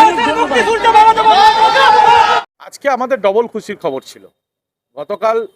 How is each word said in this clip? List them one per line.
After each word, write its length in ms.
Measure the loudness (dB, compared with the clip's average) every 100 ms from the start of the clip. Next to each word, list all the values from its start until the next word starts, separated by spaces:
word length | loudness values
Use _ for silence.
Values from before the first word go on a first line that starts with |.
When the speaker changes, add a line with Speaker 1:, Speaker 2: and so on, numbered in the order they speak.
Speaker 1:
অনেক 160 | 4 2 -4
ধন্যবাদ। 300 | -4 -4 -2 -2 -2 2 4 4 2 2 4 2 2 0 2 2 2 4 2 2 -2 -6 _
Speaker 2:
আজকে 300 | -20 -8 -4
আমাদের 320 | -4 -4 -4
ডবল 260 | -2 -2 -4
খুশির 300 | -8 -12 -10
খবর 240 | -8 -10
ছিল। 280 | -12 -20 -20 _ _ _ _ _ _
গতকাল 520 | -18 -14 -6 -4 -4 -6